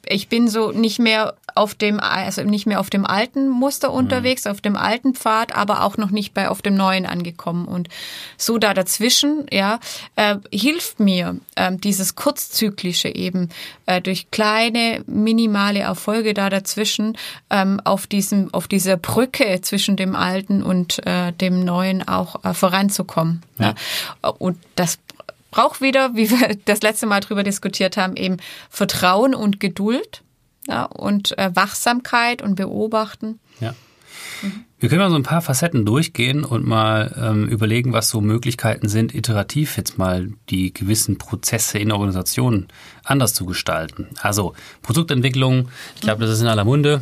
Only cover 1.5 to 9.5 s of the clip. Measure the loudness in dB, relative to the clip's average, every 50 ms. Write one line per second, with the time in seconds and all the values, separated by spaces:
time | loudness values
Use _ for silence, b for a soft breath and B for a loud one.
1.5 | 0 0 0 0 0 -2 0 0 0 0 0 -2 -2 -2 -2 -4 -4 -2 0 0
2.5 | 0 0 0 0 0 0 0 0 0 0 0 2 0 0 0 -2 -2 -2 -2 0
3.5 | 0 2 0 0 0 0 -2 -2 0 0 0 0 0 0 0 0 -2 -2 -2 -6
4.5 | -6 -4 -2 -2 0 0 0 0 0 0 0 -2 -2 0 0 0 2 2 0 -2
5.5 | -2 -2 0 0 0 2 0 0 0 -2 -2 -2 -2 -2 -4 -4 -4 -2 -2 -2
6.5 | -2 -2 0 0 2 2 2 2 2 0 -2 -4 -4 -6 -6 -8 -10 -8 -6 -4
7.5 | -4 -4 -4 -4 -6 -6 -6 -6 B B B B B B B B B B -2 0
8.5 | 2 2 2 2 2 2 0 0 -2 0 2 2 2 4 2 2 0 0 -2 -2